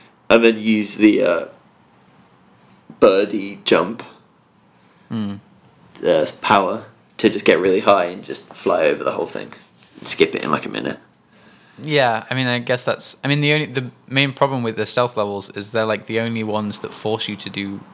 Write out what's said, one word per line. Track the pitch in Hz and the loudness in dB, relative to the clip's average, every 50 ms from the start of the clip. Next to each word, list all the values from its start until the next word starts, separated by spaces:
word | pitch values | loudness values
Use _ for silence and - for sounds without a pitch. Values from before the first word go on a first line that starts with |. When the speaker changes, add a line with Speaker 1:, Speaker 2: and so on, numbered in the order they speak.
| - _ _ _ _ - | -20 _ _ _ _ 4
Speaker 1:
and | 113 117 117 | 6 6 6
then | 113 113 107 | 6 4 2
use | 107 110 110 107 104 98 - | 2 0 2 2 0 -2 0
the, | - 107 107 104 104 101 | 4 6 6 6 4 2
uh, | 90 85 82 - - - - _ _ _ _ _ _ _ _ _ _ _ _ _ _ _ _ _ _ _ _ _ _ _ _ _ - - - | 2 0 0 -4 -8 -12 -18 _ _ _ _ _ _ _ _ _ _ _ _ _ _ _ _ _ _ _ _ _ _ _ _ _ -12 0 4
birdie | - 104 95 98 104 98 113 101 95 101 101 101 - | 4 6 6 4 2 0 -2 -6 -8 -8 -12 -4 0
jump, | - 120 120 117 92 113 - - - - - _ _ _ _ _ _ _ _ _ _ _ _ _ _ _ _ _ - | 2 2 2 2 0 -6 -12 -14 -18 -20 -20 _ _ _ _ _ _ _ _ _ _ _ _ _ _ _ _ _ -8
Speaker 2:
Mm. | 120 113 107 101 98 101 - _ _ _ _ - _ _ _ - - - - | -6 -6 -4 -6 -8 -10 -14 _ _ _ _ -20 _ _ _ -20 -10 -2 0
Speaker 1:
uh, | - 85 78 76 - - - | 2 2 2 2 -2 -4 -4
power | - - 110 101 95 92 101 113 107 - - _ _ _ _ | 2 4 4 4 4 2 -4 -6 -10 -14 -20 _ _ _ _
to | - - 107 | 0 0 2
just | - 101 - | 2 2 2
get | - 92 80 | 4 4 4
really | 92 98 92 98 | 4 2 2 2
high | - 101 101 95 87 | 4 4 4 4 2
and | 87 90 98 - | -2 -6 -10 -12
just | - - - - - - | -12 -14 -14 -14 -18 -12
fly | - - 98 90 87 80 | -6 -2 -2 0 2 2
over | 73 69 - 65 | 2 0 0 -2
the | 67 | -4
whole | - 82 85 | -2 -2 -4
thing, | - - 52 52 - - - - _ _ - - _ - - | -6 -6 -10 -12 -12 -18 -20 -20 _ _ -20 -20 _ -18 -8
and | - | -4
skip | - - - 80 - - | -2 2 2 2 2 0
it | - - | -4 -4
in, | 73 | -2
like, | 76 - - | -4 -4 -4
a | - | -6
minute. | 55 53 60 - - - - _ _ _ _ _ _ _ - - - _ _ _ _ - | -8 -6 -6 -8 -8 -10 -14 _ _ _ _ _ _ _ -20 -20 -20 _ _ _ _ -12
Speaker 2:
Yeah, | 131 156 151 143 131 120 113 110 107 - | -4 0 2 2 4 2 2 -2 -4 -4
I | 127 | -2
mean, | 131 131 | -2 0
I | 123 120 120 | 0 -2 -2
guess | 120 - 127 123 - | 0 -2 -2 -2 0
that's, | 120 - - - - - - - | -2 -4 -4 -4 -10 -10 -4 -2
I | |
mean, | 135 143 147 | 0 2 2
the | 147 147 151 | 2 2 2
only, | 151 151 | 2 0
the | 135 123 135 127 120 - _ _ | -2 -4 -6 -6 -8 -12 _ _
main | - 127 135 143 139 | -4 0 0 0 0
problem | 131 - 143 139 135 127 117 | 0 0 0 0 0 -2 -4
with | 113 107 | -4 -2
the | 110 107 | -4 -4
stealth | - - 127 120 117 - | -2 0 0 0 0 0
levels | 110 104 101 101 101 98 - | -2 -2 -2 -4 -6 -8 -10
is | - 104 101 107 | -10 -10 -8 -4
they're, | - 113 110 | -2 -2 0
like, | 110 107 98 - | 0 -2 -4 -4
the | - 110 113 | -4 -4 -2
only | 113 117 113 113 110 | -2 -2 -4 -4 -4
ones | 107 104 107 104 104 101 - | -4 -4 -4 -4 -4 -6 -8
that | - - - | -10 -10 -10
force | - - 107 110 107 - | -6 -4 -4 -4 -4 -4
you | - 104 | -6 -8
to | 95 - - | -8 -10 -10
do, | - 101 101 98 98 95 - - | -8 -8 -8 -8 -8 -12 -14 -18